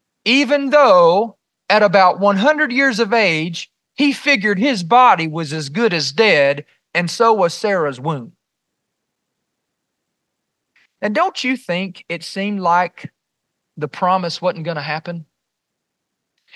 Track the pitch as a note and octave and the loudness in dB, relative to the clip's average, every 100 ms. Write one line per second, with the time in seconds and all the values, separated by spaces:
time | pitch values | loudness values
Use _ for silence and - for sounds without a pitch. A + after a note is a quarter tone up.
0 | _ _ G#3 C4+ B3+ C#4+ C#4 D4 C4 F3+ | _ _ 0 0 2 0 2 4 6 6
1 | E3+ F#3 A3+ - _ _ - G#3 G#3 G3 | 4 2 -2 -8 _ _ -2 2 4 4
2 | F#3 F3 G3+ G3 C4+ D4+ C#4+ B3 C#4 G#3 | 4 2 0 2 2 0 0 0 0 0
3 | G#3+ A#3 G3 D#3 E3+ E3 - _ _ - | 0 0 0 0 -4 -8 -14 _ _ -2
4 | C#4+ - C#4+ C#4 G#3+ F#3+ C#4 G#3+ E3 A#3+ | -2 0 0 0 0 0 -2 -2 2 4
5 | B3 F3 D#3+ D#3+ D3 D#3 C3+ E3+ A3+ E3 | 6 4 0 -6 -6 -8 -6 -2 -2 -2
6 | C3+ D3 A3 D3+ C#3 C#3+ - _ _ E3+ | -4 0 4 4 2 0 -8 _ _ -6
7 | F3 - A3+ G#3+ E3+ - G#3 F#3+ D3 B2+ | -4 0 2 2 0 -2 -2 -2 -2 -4
8 | D#3 C#3+ A#2 _ _ _ _ _ _ _ | -6 -6 -10 _ _ _ _ _ _ _
9 | _ _ _ _ _ _ _ _ _ _ | _ _ _ _ _ _ _ _ _ _
10 | _ _ _ _ _ _ _ _ _ _ | _ _ _ _ _ _ _ _ _ _
11 | G#3+ C#4 F#4 - B3+ B3+ - F3 F#3+ - | -4 -2 -2 -4 -6 -6 -6 -6 -6 -12
12 | - E3+ - G3 G3+ G3+ F3 F3 F3+ - | -12 -12 -10 -8 -6 -4 0 0 -2 -6
13 | - _ _ _ _ _ _ - D3 - | -20 _ _ _ _ _ _ -12 -12 -4
14 | F3+ F#3+ E3+ - F3+ E3 D#3+ D#3 D3+ D3+ | -2 0 -2 -6 -6 -6 -8 -8 -8 -8
15 | F3 E3+ D#3 _ _ _ _ _ _ _ | -10 -14 -14 _ _ _ _ _ _ _
16 | _ _ _ _ _ | _ _ _ _ _